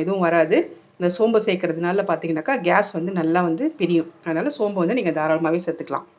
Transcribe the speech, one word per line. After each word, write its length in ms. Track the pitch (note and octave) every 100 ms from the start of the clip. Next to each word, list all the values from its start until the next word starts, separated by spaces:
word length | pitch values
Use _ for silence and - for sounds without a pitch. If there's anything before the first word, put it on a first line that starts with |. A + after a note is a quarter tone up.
எதுவும் 160 | D#3+ G3
வராது. 600 | E3+ E3+ D#3+ C4 - - _ -
இந்த 160 | F3+
சோம்பு 260 | F#3 A3 A3
சேர்க்கறதுனால 680 | G#3 F#3 E3 D#3+ F3 G3 G3
பாத்தீங்கன்னாக்கா 500 | D#3+ F3+ D#3 - C4
கேஸ் 300 | F3 F#3 G3+
வந்து 200 | F3 F3+
நல்லா 300 | F#3 D#3+ F3
வந்து 280 | F3 E3 D4+
பிரியும். 420 | - F3 E3+ E3 -
அதனால 260 | E3 D#3+ C4+
சோம்பு 300 | C#4+ G#3 F#3+
வந்து 140 | F3
நீங்க 180 | B3 F3
தாராளமாவே 500 | D#3 D#3 D#3+ E3 F3 F3
சேர்த்துக்கலாம். 420 | - D#3+ C#3 -